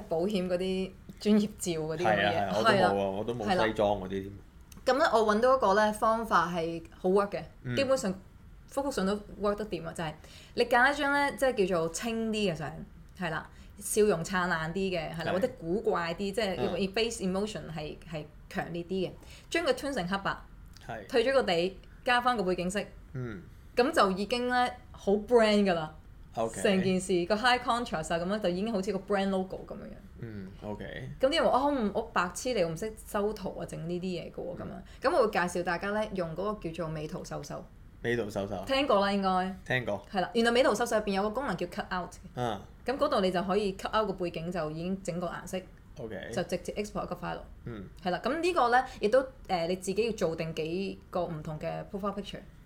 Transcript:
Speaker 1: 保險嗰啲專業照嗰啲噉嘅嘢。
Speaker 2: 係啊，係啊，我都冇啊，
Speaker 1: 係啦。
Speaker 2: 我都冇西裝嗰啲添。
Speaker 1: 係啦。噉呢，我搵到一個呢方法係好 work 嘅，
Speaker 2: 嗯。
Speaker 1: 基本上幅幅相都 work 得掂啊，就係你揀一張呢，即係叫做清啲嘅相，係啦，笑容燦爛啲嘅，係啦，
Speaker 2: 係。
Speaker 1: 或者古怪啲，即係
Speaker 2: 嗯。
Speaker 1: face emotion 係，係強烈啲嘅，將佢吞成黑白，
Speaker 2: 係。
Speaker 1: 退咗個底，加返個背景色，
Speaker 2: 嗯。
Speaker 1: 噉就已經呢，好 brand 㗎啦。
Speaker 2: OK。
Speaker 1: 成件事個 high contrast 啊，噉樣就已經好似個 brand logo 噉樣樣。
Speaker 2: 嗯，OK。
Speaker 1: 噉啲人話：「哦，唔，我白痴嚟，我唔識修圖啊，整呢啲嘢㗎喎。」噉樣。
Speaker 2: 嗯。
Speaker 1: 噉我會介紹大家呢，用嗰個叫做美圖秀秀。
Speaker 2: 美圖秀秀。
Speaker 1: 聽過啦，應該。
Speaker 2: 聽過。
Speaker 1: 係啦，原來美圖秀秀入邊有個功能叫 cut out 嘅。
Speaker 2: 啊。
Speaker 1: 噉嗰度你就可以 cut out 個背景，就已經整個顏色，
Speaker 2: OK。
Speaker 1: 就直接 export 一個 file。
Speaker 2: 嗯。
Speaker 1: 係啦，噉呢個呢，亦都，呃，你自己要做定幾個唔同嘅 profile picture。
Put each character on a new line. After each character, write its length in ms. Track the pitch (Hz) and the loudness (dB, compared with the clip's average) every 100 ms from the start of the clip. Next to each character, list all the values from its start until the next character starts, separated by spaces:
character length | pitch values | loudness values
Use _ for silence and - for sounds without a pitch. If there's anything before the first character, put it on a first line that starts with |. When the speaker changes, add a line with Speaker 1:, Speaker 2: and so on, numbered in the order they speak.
| 202 | 0
Speaker 1:
保 80 | 165 | 0
險 260 | 190 208 180 | 2 0 0
嗰 100 | 180 | 0
啲 340 | 190 190 185 - - - | 0 0 -2 -8 -18 -4
專 160 | 208 208 | 4 4
業 140 | 208 - | 4 -2
照 140 | 180 160 | -4 -2
嗰 160 | 156 160 | -2 0
啲 60 | |
噉 20 | 113 | 2
嘅 260 | 104 101 | 4 4
嘢。 40 | 101 | 2
Speaker 2:
係 100 | 98 | 2
啊， 80 | 101 | 4
係 200 | 113 - 101 | 6 6 6
啊， 80 | |
我 300 | 101 98 98 | 4 2 0
都 100 | 113 | -2
冇 100 | 117 | -2
啊， 40 | 104 | 0
Speaker 1:
係 40 | 190 | 2
啦。 80 | |
Speaker 2:
我 0 | |
都 0 | |
冇 40 | 110 | 2
西 60 | |
裝 160 | 110 104 101 | 4 4 4
嗰 80 | 95 | -2
啲 40 | |
添。 140 | 95 | -6
Speaker 1:
係 40 | 98 | -6
啦。 80 | 101 - - - - - | -12 -18 -20 -20 -6 0
噉 120 | 262 | 4
呢， 120 | 320 | 4
我 220 | 220 220 208 | 4 4 4
搵 40 | |
到 160 | 254 262 | 6 4
一 40 | |
個 140 | 208 | 6
呢 200 | 202 214 | 4 4
方 320 | 208 226 226 214 | 2 0 0 2
法 280 | 190 165 | 2 2
係 300 | 175 165 165 - - | -2 -4 -6 -10 -4
好 100 | 185 | 2
work 200 | 196 202 | 4 2
嘅， 120 | 165 151 - | -2 -10 -12
Speaker 2:
嗯。 120 | 127 123 | -4 0
Speaker 1:
基 80 | 262 | 2
本 120 | 262 | 2
上 160 | 196 - - - - - - | 0 -4 -10 -20 -20 -20 -8
幅 140 | - | -4
幅 80 | 185 | -2
相 140 | 185 190 | 0 0
都 100 | 208 - - | -2 -6 -4
work 140 | 202 208 | -2 -2
得 100 | 214 | -4
掂 200 | 165 165 | -6 -8
啊， 60 | |
就 100 | 160 | -6
係 100 | 156 156 - - - - | -6 -6 -16 -20 -10 0
你 100 | 240 | 4
揀 280 | 240 262 | 6 6
一 40 | 285 | 4
張 160 | 285 | 2
呢， 180 | 285 285 - | 4 2 2
即 80 | 262 | 2
係 220 | 233 185 | 4 2
叫 100 | 175 | 2
做 100 | 165 | 0
清 420 | 165 233 226 226 | -2 -4 -2 -2
啲 200 | 208 202 | 0 0
嘅 40 | 156 | 0
相， 140 | 143 160 - - - - | -6 -10 -14 -16 -20 -6
係 120 | 175 | -4
啦， 180 | 156 - - - - | -4 -8 -18 -20 -12
笑 260 | - 226 | -4 4
容 200 | 208 165 | 4 4
燦 260 | 165 190 180 | 2 0 0
爛 220 | 165 160 | 0 -2
啲 260 | 175 190 175 | -2 -2 -2
嘅， 140 | 156 | -4
係 100 | 160 | -4
啦， 80 | 160 | -2
Speaker 2:
係。 0 | |
Speaker 1:
或 80 | 180 | 0
者 100 | 233 - | 0 -2
古 200 | 165 196 | -2 0
怪 320 | 214 180 170 170 | 2 0 0 -2
啲， 160 | 202 | -2
即 20 | |
係 220 | 196 202 180 | 0 -2 0
Speaker 2:
嗯。 360 | 196 175 190 | -2 0 -2
Speaker 1:
face 300 | 226 233 - | 0 -2 -2
emotion 380 | 185 190 214 165 156 | -2 -2 -2 -6 -8
係， 220 | 156 151 - - | -8 -10 -12 -10
係 140 | 160 151 - - | -10 -10 -16 -10
強 240 | 196 156 | -6 -4
烈 100 | 170 | -6
啲 240 | 170 190 165 | -4 -2 -2
嘅， 40 | - - - - | -6 -18 -20 -4
將 160 | 330 330 | -2 0
佢 80 | 254 | 0
吞 160 | 277 | 0
成 120 | 269 175 | -4 -2
黑 120 | 196 | -2
白， 200 | 180 - - - - - - | -2 -6 -8 -18 -18 -18 -10
Speaker 2:
係。 220 | 113 95 | -10 0
Speaker 1:
退 180 | 226 240 | 2 4
咗 60 | |
個 120 | 269 | 4
底， 340 | 202 170 180 - - - | 4 2 2 -2 -18 -8
加 160 | - 247 | 2 2
返 160 | 247 240 | 4 2
個 80 | |
背 120 | 185 180 | 2 0
景 140 | 180 | 0
色， 120 | 202 - - - | -2 -6 -10 -12
Speaker 2:
嗯。 280 | 131 123 98 76 - - - | -8 -6 -8 -12 -20 -8 2
Speaker 1:
噉 120 | 156 | 2
就 180 | - 196 | 6 4
已 140 | 190 202 | 4 -2
經 240 | 240 247 | -2 0
呢， 180 | 247 247 - - | 2 0 -2 -16
好 220 | - - | -8 0
brand 500 | 208 208 240 214 208 | 0 6 6 8 6
㗎 100 | 196 | 4
啦。 220 | 165 156 - - - - | 2 -2 -10 -20 -20 -12
Speaker 2:
OK。 280 | - 113 - | -2 -2 2
Speaker 1:
成 200 | 196 190 | 2 4
件 180 | 185 185 | 4 2
事 260 | 185 180 175 | 2 0 2
個 100 | 208 | 2
high 260 | 247 247 | 4 2
contrast 520 | 254 233 240 160 160 | 2 0 0 -4 -2
啊， 40 | 170 | -2
噉 60 | 175 | 0
樣 140 | 208 | 0
就 80 | 196 | 0
已 80 | 180 | 0
經 160 | 214 | 0
好 100 | 202 | -2
似 120 | 196 | 0
個 60 | 190 | -4
brand 300 | 190 196 196 | 0 0 2
logo 280 | 190 185 - - | 0 -2 -6 -10
噉 60 | |
樣 100 | - | -12
樣。 120 | 147 - - - | -12 -16 -18 -14
Speaker 2:
嗯， 280 | 117 104 95 98 | -10 -10 -12 -12
OK。 460 | 104 101 87 78 131 147 | -10 -8 -8 -10 -10 0
Speaker 1:
噉 80 | 262 | 0
啲 80 | 320 | 4
人 20 | |
話： 80 | 220 247 | 4 4
「哦， 120 | 285 | 2
唔， 200 | 285 214 | 2 0
我 80 | 214 226 | -2 -2
白 180 | 196 180 | -2 -2
痴 160 | - 254 | -2 -4
嚟， 140 | 226 165 | 0 0
我 60 | |
唔 60 | 160 | -2
識 160 | 220 220 - | -6 -8 -6
修 280 | 208 208 | -2 -2
圖 240 | 208 190 - | -2 -8 -8
啊， 60 | 165 | -8
整 240 | 156 160 | -8 -4
呢 100 | 175 | -4
啲 40 | |
嘢 280 | 185 170 - | -4 -6 -8
㗎 40 | - | -10
喎。」 200 | 165 170 | -8 -8
噉 20 | |
樣。 40 | 202 | -10
Speaker 2:
嗯。 140 | 185 - - | -12 -14 0
Speaker 1:
噉 160 | 262 339 | 2 6
我 80 | 214 | 4
會 60 | |
介 80 | 202 | 4
紹 240 | 175 180 | 0 0
大 140 | 180 170 | 0 0
家 120 | 202 | 0
呢， 120 | 214 214 | -2 -2
用 180 | 190 165 | -2 -4
嗰 220 | 160 202 | -2 -4
個 160 | 208 170 | -4 -6
叫 160 | 160 160 | -6 -6
做 20 | |
美 180 | 160 151 | -4 -6
圖 200 | 175 - | -8 -8
秀 180 | 156 | -8
秀。 220 | 143 147 - - - - | -8 -10 -12 -18 -20 -6
Speaker 2:
美 140 | 117 120 | -2 0
圖 140 | 104 | 0
秀 180 | 101 101 | -2 -4
秀。 160 | 95 95 | -4 0
Speaker 1:
聽 220 | 269 294 | 0 4
過 120 | 202 | 4
啦， 100 | 196 | 4
應 100 | 202 | 2
該。 340 | 190 185 185 190 - | 2 2 0 -6 -2
Speaker 2:
聽 200 | 127 110 | -2 0
過。 200 | 101 - | -4 -4
Speaker 1:
係 100 | 196 | -2
啦， 80 | 180 | 0
原 120 | 233 233 | 4 4
來 60 | |
美 120 | 240 | 6
圖 100 | 285 | 4
秀 120 | 214 233 | 4 2
秀 120 | 220 | 0
入 60 | |
邊 80 | 214 | 2
有 100 | 190 | 0
個 60 | 214 | 0
功 160 | 220 277 | -2 -4
能 100 | 180 | -4
叫 100 | 175 | -4
cut 180 | - - | -6 -6
out 260 | 185 170 - - 127 | -6 -6 -12 -14 -4
嘅。 60 | |
Speaker 2:
啊。 200 | 120 107 - - - | -2 -2 -8 -12 -4
Speaker 1:
噉 120 | 277 | 0
嗰 120 | 294 | 2
度 100 | 247 | 4
你 100 | 190 | 2
就 100 | 175 | 2
可 140 | 190 196 | 2 2
以 160 | 202 | 0
cut 240 | 190 - 214 | -2 -2 0
out 80 | 208 | 0
個 60 | |
背 160 | 185 175 | -2 -4
景， 180 | 165 165 | -4 -6
就 200 | 175 151 | -4 -4
已 120 | 160 | -4
經 200 | 175 190 | -4 -4
整 160 | 190 170 | -4 -4
個 80 | 175 | -4
顏 180 | 151 170 | -6 -6
色， 140 | 185 185 - - - | -8 -8 -18 -20 -12
Speaker 2:
OK。 320 | 113 92 78 | -10 -8 -6
Speaker 1:
就 100 | 120 | -4
直 140 | 175 - | -2 -4
接 140 | - | -4
export 300 | - 208 170 | -6 -4 -4
一 40 | 170 | -6
個 80 | 175 | -6
file。 240 | 170 165 - - - | -6 -8 -10 -14 -12
Speaker 2:
嗯。 180 | 110 92 - | -10 -12 -6
Speaker 1:
係 80 | 185 | -2
啦， 100 | 175 | 0
噉 160 | 220 320 | 0 0
呢 140 | 339 | 2
個 160 | 339 240 | 4 6
呢， 160 | 247 254 - | 4 2 -2
亦 80 | 208 | 4
都， 160 | 254 269 - - | 4 2 -8 -4
呃， 200 | 185 165 | -2 0
你 80 | 185 | -2
自 180 | 196 | -2
己 120 | 185 233 | 0 0
要 60 | |
做 220 | 208 165 165 | 0 -2 -2
定 180 | 160 160 | -4 -4
幾 440 | 156 180 196 190 - | -4 -2 -4 -6 -8
個 160 | 185 170 | -4 -4
唔 180 | 156 | -4
同 160 | 156 151 | -8 -6
嘅 240 | 165 160 156 | -6 -6 -8
profile 240 | 196 202 196 | -6 -4 -4
picture。 240 | 196 - - - | -8 -12 -14 -20